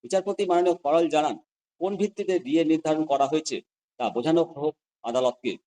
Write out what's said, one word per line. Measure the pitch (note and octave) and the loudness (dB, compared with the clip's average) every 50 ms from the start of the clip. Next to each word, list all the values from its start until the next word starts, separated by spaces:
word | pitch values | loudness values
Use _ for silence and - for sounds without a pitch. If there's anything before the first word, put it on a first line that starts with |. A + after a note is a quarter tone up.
বিচারপতি | - - F3 F#3+ F#3 G3+ G3 - G3+ | -8 -2 -2 -2 -2 -2 -4 -4 -2
মাননীয় | F3+ F3 F3 F3 F3+ E3+ | 0 2 2 4 2 0
করাল | F3 _ C#3+ D3+ E3+ E3+ D#3+ | 0 _ 2 2 2 2 2
জানান, | D3 D3+ D3+ D3 A2 - _ _ _ _ _ _ _ _ | 2 0 0 0 -4 -6 _ _ _ _ _ _ _ _
কোন | E3+ F#3+ G3+ | -4 -4 -2
ভিত্তিতে | F3+ G3+ G#3 _ - - - F#3 F3 | -2 -4 -4 _ -6 -4 -2 -2 -2
ডিএ | B2 B2+ D3 E3 E3 | -2 0 0 2 4
নির্ধারণ | D#3 D#3+ D#3+ - D#3 D#3 D#3 D#3 | 2 2 0 2 -2 -2 0 0
করা | D#3 C#3+ C3+ C#3 | 0 2 2 2
হয়েছে | C3 D3+ D#3 D#3 - C3 F#2+ - _ _ _ _ _ _ | 2 0 -2 -2 -2 -8 -8 -10 _ _ _ _ _ _
তা | _ A#2 A2+ | _ -6 -4
বোঝানো | - A#2 B2 D#3 D#3+ E3 D#3+ | -2 -2 0 2 2 2 2
হোক | D#3+ E3 C#3 C#3+ D3+ D3 _ _ _ _ _ | 0 -4 -4 -4 -4 -6 _ _ _ _ _
আদালতকে। | - A2+ A#2+ B2+ B2+ B2 A#2+ _ - A#2 F2 - _ | -10 -4 -2 0 0 0 -2 _ -6 -6 -6 -6 _